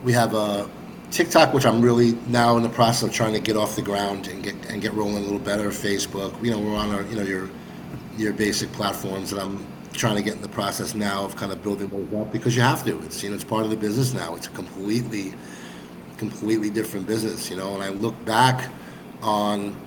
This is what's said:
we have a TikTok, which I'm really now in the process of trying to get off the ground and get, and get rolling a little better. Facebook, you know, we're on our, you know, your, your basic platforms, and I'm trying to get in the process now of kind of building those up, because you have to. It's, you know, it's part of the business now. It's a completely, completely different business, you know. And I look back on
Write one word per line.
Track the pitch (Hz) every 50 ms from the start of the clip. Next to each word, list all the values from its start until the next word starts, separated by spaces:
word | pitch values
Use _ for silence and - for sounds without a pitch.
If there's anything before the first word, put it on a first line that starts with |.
| 127
we | 127 120
have | 123 117 110 101
a | 107 104 104 101 101 101 101 - - - - - - - -
TikTok, | - - 170 - - 165 156 - -
which | 135 127
I'm | 120 110 117
really | 117 123 120 120 120 117 117 117 - 123
now | 120 120 120 117 117 117
in | 117
the | 113
process | - - 120 113 117 - - 101
of | -
trying | - 117 110 107
to | 104
get | - - 110
off | 107 107 104 -
the | 107 101
ground | 101 98 101 101 101 101 98 95 95
and | 92 95 90
get, | 98 98 - - -
and | 110 104
get | 92 107 104
rolling | 107 104 101 104 104
a |
little | 101 101 101 -
better. | 87 101 101 104 107 104
Facebook, | 98 - - 104 101 95 - - - 98 98 95 - - 110
you | 120
know, | 113 104
we're | 104 107 104
on | 104 107 104
our, | 101 98 101
you | 95 113
know, | 110 101
your, | 95 95 92 92 95 - - - - - - - - - - - - - 110
your | 110 107 101
basic | - 110 104 95 - 113 -
platforms, | - - 107 101 95 - - 101 95 95 95 90
and | 98 98
I'm | 95 95 98 98 - - - - - - -
trying | - - 117 107
to | 104 98
get | 107 104
in | -
the | - 95
process | - - 101 98 98 - 101 - -
now | 107 104 101 98 98 101
of | 95 -
kind | - 107 98
of | 95 85
building | 90 104 101 95 101 95
those | 95 98 95 85 104 104
up, | 107 -
because | - 113 - 120 107
you | 123 120
have | 127 151 156 -
to. | 113 87 78 78
It's, | 82 - -
you | - 101
know, | 104
it's | 98 -
part | - 113 107 110
of | 107
the | 110 101
business | 104 104 104 123 135 127 127
now. | 95 85 82 85
It's | 85 - -
a |
completely, | - - 92 - - 98 95 101 110 120 113 107 107 104 95 92 90 - - - - - - - - - - - - - - - - -
completely | 113 104 - - 107 104 113 110 107 107
different | 104 110 107 - - 101 95
business, | 95 110 110 107 110 90 - - -
you | 95 92
know. | 95 98 101
And | 98 98
I | 98
look | 98 98 107 117 110 - -
back | - 110 113 127 131 127 127 - - - - - - - - - - - -
on | 107 107 107 104 104 104 104 104 101 101 101 - -